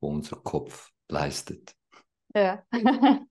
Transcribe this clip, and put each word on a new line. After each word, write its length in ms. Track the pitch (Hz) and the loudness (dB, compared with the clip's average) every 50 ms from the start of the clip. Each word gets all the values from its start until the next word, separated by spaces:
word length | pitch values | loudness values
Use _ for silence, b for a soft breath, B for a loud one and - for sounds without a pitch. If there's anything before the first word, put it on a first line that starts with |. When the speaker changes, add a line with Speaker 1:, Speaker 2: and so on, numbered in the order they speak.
Speaker 1:
wo 80 | 73 73 | -8 -6
unser 280 | 73 76 73 - - | -6 -6 -8 -8 -14
Kopf 560 | - - - - 73 - - - - - _ _ _ _ - | -12 -10 -6 -6 -6 -6 -6 -18 -20 -20 _ _ _ _ -8
leistet. 680 | - 73 73 71 69 - - - - - - - - _ _ _ b b b _ _ _ _ _ - | -4 -4 -4 -4 -6 -8 -10 -12 -16 -16 -16 -20 -20 _ _ _ b b b _ _ _ _ _ 0
Speaker 2:
Ja. 300 | 208 196 185 196 202 _ - | 2 2 2 0 -4 _ -6
<laughs> 560 | 240 240 214 254 - - 254 285 277 - - _ | -4 2 4 4 4 6 6 4 4 4 0 _